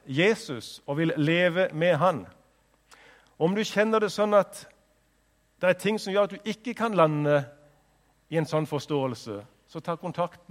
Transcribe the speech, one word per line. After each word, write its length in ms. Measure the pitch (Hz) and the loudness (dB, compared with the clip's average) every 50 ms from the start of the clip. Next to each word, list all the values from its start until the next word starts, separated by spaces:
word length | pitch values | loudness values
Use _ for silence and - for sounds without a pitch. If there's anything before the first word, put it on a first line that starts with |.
| - | -12
Jesus 760 | 143 131 143 175 208 226 - - - 139 113 - - - - _ | -6 0 2 2 2 2 0 -4 -10 -10 -10 -10 -12 -16 -14 _
og 100 | - 143 | -6 -4
vil 160 | 151 165 151 - | -2 0 0 0
leve 520 | 156 147 151 165 175 180 180 165 180 190 - - | 0 2 2 2 4 2 2 2 2 0 0 0
med 240 | 151 170 180 170 | 0 2 2 2
han. 300 | 139 165 190 170 120 90 - - _ _ _ _ _ _ _ _ _ _ _ - - - - - _ _ _ _ - | 4 2 2 0 0 -4 -12 -18 _ _ _ _ _ _ _ _ _ _ _ -20 -20 -20 -20 -20 _ _ _ _ -2
Om 160 | 151 170 196 | -2 0 0
du 100 | 214 214 | 0 -2
kjenner 360 | - - 196 214 220 220 220 | -2 0 0 2 2 2 2
det 120 | 214 190 - | 0 0 0
sånn 220 | - 208 208 208 | 0 0 4 4
at 340 | 202 185 - - - - - _ _ _ _ _ _ _ _ _ _ _ _ _ _ _ _ _ - | 4 4 2 -2 -20 -20 -20 _ _ _ _ _ _ _ _ _ _ _ _ _ _ _ _ _ -2
det 80 | - 185 | 0 0
er 100 | 175 180 | 2 2
ting 200 | - 196 220 208 | 0 -2 -2 -2
som 140 | - 202 190 | -4 -2 0
gjør 160 | 202 208 190 | 0 0 0
at 20 | 196 | -2
du 140 | - - 220 | -8 -8 -8
ikke 240 | 202 - - 254 226 | -8 -6 -6 -8 -6
kan 200 | - 214 233 208 | -4 -4 0 4
lande 460 | 175 160 156 151 147 147 147 147 143 139 - - - _ _ _ _ _ _ _ _ _ _ _ _ _ - | 4 4 4 4 2 2 2 2 2 0 -2 -10 -20 _ _ _ _ _ _ _ _ _ _ _ _ _ -6
i 80 | 156 165 | -2 -2
en 80 | 156 | -2
sånn 200 | - 156 156 156 - | 0 -2 -2 -2 -2
forståelse, 720 | 151 139 - - 156 143 135 131 120 107 - 117 104 101 107 - _ _ _ _ | -4 -6 -4 -4 -4 -2 -2 -4 -6 -8 -10 -12 -12 -12 -12 -16 _ _ _ _
så 120 | - 165 | -16 -12
ta 160 | - - 170 | -8 -8 -8
kontakt 480 | 160 - 175 147 - 175 170 - - _ - | -8 -8 -8 -4 -4 -4 -4 -6 -10 _ -4